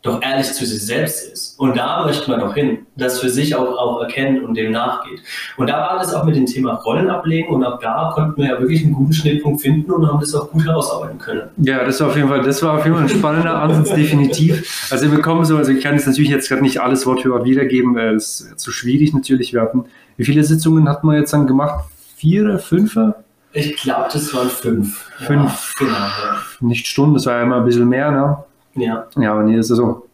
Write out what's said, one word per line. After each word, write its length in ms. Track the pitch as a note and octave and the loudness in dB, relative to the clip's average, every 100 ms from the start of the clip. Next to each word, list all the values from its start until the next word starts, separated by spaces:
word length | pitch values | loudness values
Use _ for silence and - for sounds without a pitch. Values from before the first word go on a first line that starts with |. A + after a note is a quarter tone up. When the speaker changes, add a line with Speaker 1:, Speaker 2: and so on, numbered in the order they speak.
Speaker 1:
doch 200 | A#2 A2+ | -4 -4
ehrlich 300 | B2+ C3+ - | -4 -2 -4
zu 120 | - A#2 | -4 -6
sich 160 | G#2 G#2 | -6 -4
selbst 460 | A#2+ - - - | -4 -4 -6 -12
ist. 260 | - - - | -14 -14 -4
Und 180 | C3+ A#2+ | -2 -2
da 280 | - - D3+ | -4 -4 -2
möchte 240 | C#3+ - | -4 -4
man 100 | A#2+ | -4
doch 140 | G2+ | -2
hin, 260 | G2+ C3 A2+ - - | -2 -2 -4 -10 -6
das 240 | B2+ - | -4 -2
für 100 | B2+ | -2
sich 260 | B2 D3+ B2+ | 0 0 0
auch, 200 | B2+ B2+ | -2 -2
auch 240 | - - | -2 -2
erkennt 420 | - C3+ C3+ C3 | -6 -4 0 0
und 120 | A#2 A2+ | -2 -4
dem 160 | A2 | -2
nachgeht. 480 | A2 A#2+ - - - - - - - | -2 -4 -6 -8 -14 -14 -14 -12 -4
Und 100 | B2+ | -2
da 100 | A#2+ | -2
war 180 | - - | -2 -4
das 160 | - | -2
auch 100 | D3+ D#3+ | -2 0
mit 100 | C#3+ | 2
dem 100 | B2 | 2
Thema 300 | B2+ B2+ A2+ | 0 -2 -2
Rollen 340 | A2+ C#3 F#3+ | -2 0 0
ablegen, 400 | - D#3+ E3 D#3+ | 0 0 -2 0
und 100 | C#3 | 0
ab 160 | B2 A#2+ | 0 -2
da 300 | - A2 A2 D#3 | -4 -2 -2 0
konnten 260 | D#3 C#3+ | -2 0
wir 80 | C#3 | -2
ja 60 | B2 | 0
wirklich 240 | B2+ D#3+ | 2 2
einen 100 | D#3 | 2
guten 200 | C3+ D3 | 2 2
Schnittpunkt 480 | D#3+ D3+ D3 D3 - | 2 2 0 0 0
finden 300 | C3 D#3 E3 | 2 2 2
und 160 | E3+ D3+ | 2 2
haben 120 | D3 | 2
das 140 | D3 D3 | 0 -4
auch 140 | - | -2
gut 120 | D#3+ D#3+ | -2 0
herausarbeiten 520 | D#3+ - - - - | 0 -2 -4 -8 -12
können. 220 | - - - - | -8 -8 -8 -2
Speaker 2:
Ja, 260 | C3 C3 | 0 2
das 160 | B2+ C3+ | 0 0
war 60 | D3+ | 0
auf 60 | C#3+ | 2
jeden 140 | C3+ | 2
Fall, 120 | C3+ | 2
das 180 | C3 C3+ | 0 0
war 140 | D#3+ D3+ | 0 2
auf 80 | D#3 | 2
jeden 100 | E3+ | 2
Fall 60 | D#3 | 2
ein 40 | |
spannender 460 | - D#3 D#3+ E3 D#3+ | 2 2 2 0 0
Ansatz, 280 | D3+ D#3 - | 2 2 2
<laughs> 60 | D#3 | 2
definitiv. 920 | D3+ C#3+ C#3 - D#3+ D#3 - - - | 4 4 2 4 2 2 -2 -8 -4
Also 200 | C3 D3 | 0 2
wir 100 | D#3 | 2
kommen 220 | D#3+ E3+ D#3 | 2 2 2
so, 120 | D#3 | 2
also 140 | C3+ | 2
ich 120 | C3 | 0
kann 100 | C#3+ D3 | 2 0
jetzt 120 | C#3 | 2
natürlich 220 | C3 C#3+ | 2 2
jetzt 180 | C#3 - | 2 0
grad 120 | C3 | 0
nicht 180 | C3+ - | 0 0
alles 260 | B2+ C3 B2+ | 0 0 0
Wort 160 | B2+ | 0
für 80 | C3 | 0
Wort 140 | B2 A#2+ | 0 2
wiedergeben, 520 | C3+ B2 B2+ B2 A#2+ | 2 2 2 2 2
äh, 160 | A2+ | 0
das 280 | G#2+ G#2+ - | 0 -2 -12
ist 180 | - - | -14 -14
zu 120 | - | -10
schwierig 400 | - A#2+ C3+ D3+ | -6 0 2 4
natürlich. 400 | C#3+ C3+ C3 A#2+ | 2 0 0 0
Wir 80 | B2 | -2
hatten, 240 | A2+ B2 A#2+ - _ - | 0 -2 -4 -18 _ -4
wie 60 | |
viele 200 | A#2 D3 | 0 2
Sitzungen 440 | D3+ D#3+ D#3+ D#3+ D3 | 4 2 4 4 4
hatten 200 | D3 D#3 | 4 2
wir 100 | D3+ | 2
jetzt 160 | C#3+ | 2
dann 140 | D3 C3+ | 2 4
gemacht? 360 | C3 D3 D3+ - - - - | 2 0 -4 -8 -16 -20 -2
Vier, 440 | D3+ G3 G#3 F#3+ | 2 2 2 0
fünfe? 560 | - E3+ G#3+ A3+ A3 - - _ _ | 0 0 2 2 0 -2 -12 _ _
Speaker 1:
Ich 220 | D3 D3 - | -4 -4 -4
glaub, 340 | C3 - - | -4 -2 -2
das 220 | D3 - C3 | -4 -4 -2
waren 140 | B2+ | -2
fünf. 600 | - B2 G#2+ G2+ - - - | -2 -2 0 -2 -6 -16 -12
Speaker 2:
Fünf. 560 | C3 C#3+ C#3 - - - | 0 2 2 -2 -10 -4
Speaker 1:
Ja, 60 | C#3 | -2
genau, 100 | G#2 | -2
ja. 400 | G2+ - - - - - | -4 -6 -6 -6 -8 -4
Speaker 2:
Nicht 260 | A#2+ A#2 - | -2 -2 -4
Stunden, 300 | - D3 C3+ | 2 4 4
das 100 | C3+ | 2
war 120 | A#2+ | 0
ja 60 | |
immer 140 | A#2+ B2 | 0 2
ein 80 | A#2 | 2
bisschen 240 | A#2+ A#2+ | 4 4
mehr, 220 | B2+ D3 | 2 0
ne? 260 | C#3 C#3+ D3 - _ _ C3 | 0 0 -2 -8 _ _ -6
Speaker 1:
Ja. 300 | A#2 A2+ - C#3+ | -4 -4 -6 -2
Speaker 2:
Ja, 140 | A2 | 0
aber 120 | G#2+ | 2
nee, 120 | G#2+ A2+ | 2 2
das 140 | A2+ | 2
ist 80 | A#2+ | 2
so. 280 | A#2+ A2+ - | 2 -2 -12